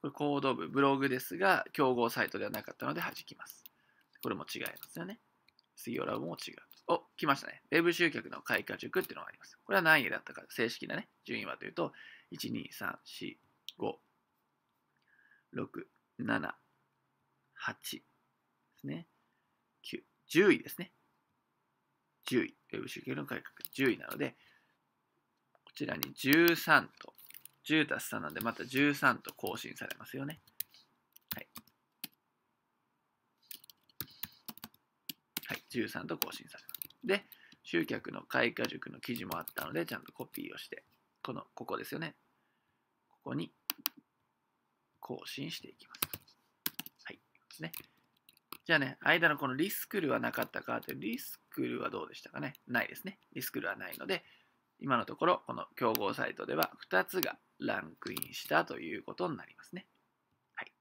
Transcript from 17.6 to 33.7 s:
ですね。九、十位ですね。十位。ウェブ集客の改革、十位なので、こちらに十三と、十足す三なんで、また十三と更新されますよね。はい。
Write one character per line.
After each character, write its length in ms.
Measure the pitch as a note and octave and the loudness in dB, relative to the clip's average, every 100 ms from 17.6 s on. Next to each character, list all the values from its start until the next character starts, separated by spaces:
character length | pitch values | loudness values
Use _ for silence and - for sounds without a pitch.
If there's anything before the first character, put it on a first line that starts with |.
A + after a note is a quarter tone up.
| - G#2+ - - | -8 -6 -10 -12
で 60 | _ _ _ _ _ _ _ _ | _ _ _ _ _ _ _ _
す 60 | C#3 | -8
ね。 200 | D#3 E3 _ _ _ _ _ _ _ | -8 -10 _ _ _ _ _ _ _
九、 220 | - - _ _ _ | -12 -12 _ _ _
十 260 | D#3 G3+ | 8 8
位 60 | - | 8
で 100 | - | 2
す 100 | - | -10
ね。 120 | - _ _ _ _ _ _ _ _ _ _ _ _ _ - | -12 _ _ _ _ _ _ _ _ _ _ _ _ _ 2
十 200 | B2+ - | 2 2
位。 100 | - _ | -4 _
ウ 20 | G#2+ | -8
ェ 40 | |
ブ 60 | - | -8
集 140 | - | -8
客 140 | - C#3 | -6 -8
の 100 | C#3 | -6
改 180 | - | -8
革、 100 | - - - | -8 -12 -10
十 200 | - C3+ | 2 2
位 60 | G#2+ | 2
な 100 | - | -6
の 100 | - | -4
で、 180 | C#3 - - _ _ _ _ _ _ _ _ _ _ _ | -4 -6 -20 _ _ _ _ _ _ _ _ _ _ _
こ 80 | - | -20
ち 120 | - C#3 | -6 -4
ら 100 | - | -2
に 180 | - | -4
十 420 | - C3 D3+ E3+ E3 | 0 6 8 8 6
三 340 | - D3 - - | 8 6 6 -12
と、 140 | - _ - - - _ | -20 _ -20 -20 -20 _
十 220 | - D#3 D3+ | 4 6 6
足 180 | - | 2
す 60 | - | -2
三 120 | A2+ | -4
な 80 | D2+ | -4
ん 40 | |
で、 80 | D#2 | -2
ま 120 | A2+ | -2
た 120 | A2+ B2 | -2 -2
十 280 | C3 D3 | 4 4
三 260 | C#3+ C#3 A#2+ | 6 4 4
と 140 | - | -4
更 220 | - - - | -6 -4 -4
新 200 | - - | -8 -10
さ 120 | - | -10
れ 80 | - | -10
ま 80 | - | -10
す 120 | C3+ | -8
よ 80 | C#3 | -8
ね。 160 | D#3+ _ _ - - _ _ _ _ _ - | -10 _ _ -12 -12 _ _ _ _ _ -12
は 60 | |
い。 60 | - - _ _ _ _ - _ _ _ _ _ _ _ _ _ _ _ _ _ _ - - | -12 -20 _ _ _ _ -16 _ _ _ _ _ _ _ _ _ _ _ _ _ _ -16 -16